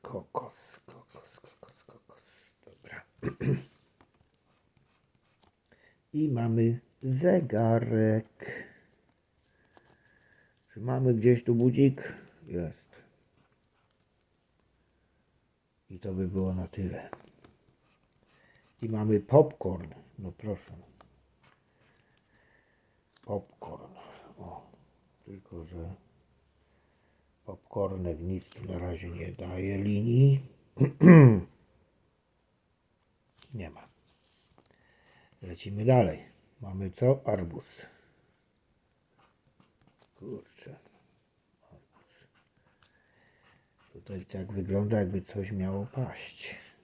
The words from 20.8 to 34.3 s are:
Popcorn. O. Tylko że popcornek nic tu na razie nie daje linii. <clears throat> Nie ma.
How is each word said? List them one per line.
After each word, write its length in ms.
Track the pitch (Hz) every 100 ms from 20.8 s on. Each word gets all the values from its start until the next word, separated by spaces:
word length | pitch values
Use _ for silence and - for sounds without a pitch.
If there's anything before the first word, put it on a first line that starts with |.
| - _ - _ _ _ _ _ _ _ _ _ _ _ _ _ _ _ _ _ _ _ _ _
Popcorn. 720 | - 101 - _ - - - - - - - -
O. 340 | 90 - - - _ _ _ _ -
Tylko 400 | 98 _ 87 80
że 300 | 87 85 92 _ _ _ _ _ _ _ _ _ _ _ _ _ _ -
popcornek 720 | 92 _ 104 98 95 87 80
nic 300 | 85 95 -
tu 160 | - 98
na 140 | 90
razie 300 | 90 85 87
nie 220 | 87 87
daje 460 | 90 90 92 95 98
linii. 640 | 101 104 113 120 139 135 - - _ -
<clears throat> 60 | 135 - 165 165 131 104 - _ _ _ _ _ _ _ _ _ _ _ _ _ _ _ _ _ _ _ -
Nie 160 | 117 82
ma. 180 | 73 - _ _ _ _